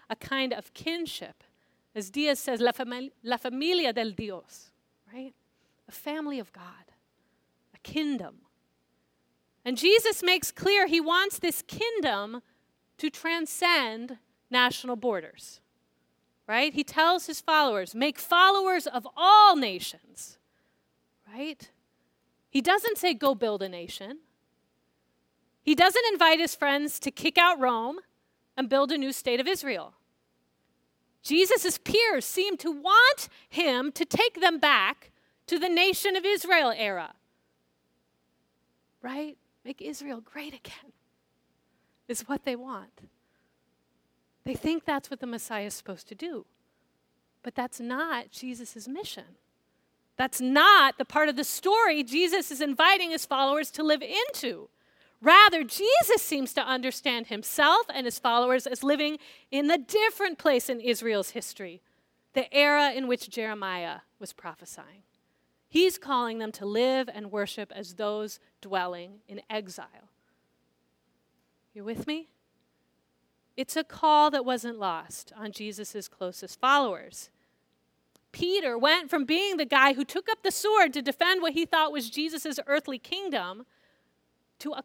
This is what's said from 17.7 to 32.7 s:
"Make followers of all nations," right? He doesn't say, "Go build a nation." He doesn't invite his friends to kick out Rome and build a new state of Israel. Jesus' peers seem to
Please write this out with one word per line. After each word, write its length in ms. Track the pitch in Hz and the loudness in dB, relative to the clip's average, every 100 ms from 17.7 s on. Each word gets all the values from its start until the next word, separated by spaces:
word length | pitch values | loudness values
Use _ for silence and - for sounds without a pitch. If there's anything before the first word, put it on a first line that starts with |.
| 208 180 | 0 -4
"Make 240 | 220 294 - | -2 -2 -2
followers 680 | - 349 381 392 381 359 277 | 2 6 6 6 2 0 -2
of 220 | 247 233 - | -8 -8 2
all 400 | 359 427 415 330 | 8 10 10 8
nations," 840 | 233 180 - - _ - - - _ _ _ _ _ _ _ _ _ | 2 -4 -10 -14 _ -20 -20 -20 _ _ _ _ _ _ _ _ _
right? 380 | 220 302 285 - _ _ _ _ _ _ _ _ | -12 -10 -12 -18 _ _ _ _ _ _ _ _
He 120 | 277 | 0
doesn't 380 | 294 392 453 415 | 2 2 0 0
say, 160 | 359 | 0
"Go 200 | 240 277 | 0 0
build 280 | 220 226 202 | 0 -2 -2
a 60 | 196 | -6
nation." 520 | 175 170 - 202 302 _ _ _ _ _ _ _ _ _ _ _ _ _ _ | -10 -12 -14 -14 -16 _ _ _ _ _ _ _ _ _ _ _ _ _ _
He 140 | - | 2
doesn't 300 | 302 370 466 466 | 4 6 4 2
invite 260 | 392 330 320 | 4 4 4
his 160 | 339 | 0
friends 460 | - 285 285 294 - | -2 0 0 -2 -6
to 100 | 277 | -8
kick 260 | - 330 - | -4 0 4
out 220 | 349 320 | 4 4
Rome 400 | 254 233 233 349 - _ _ _ _ - | 0 0 -4 -8 -14 _ _ _ _ -8
and 120 | 247 | 0
build 240 | 269 277 | 2 2
a 60 | 302 | 0
new 120 | 269 | -4
state 300 | 269 262 240 | -4 -2 -2
of 80 | 269 | -2
Israel. 460 | 381 277 190 - _ _ _ _ _ _ _ _ _ _ _ _ _ | -4 -4 -8 -10 _ _ _ _ _ _ _ _ _ _ _ _ _
Jesus' 540 | - 311 381 480 359 - | 0 2 4 2 0 -4
peers 460 | - 427 466 294 | 0 2 2 0
seem 320 | - - 403 359 | -2 -2 -2 -2
to 120 | 330 | -6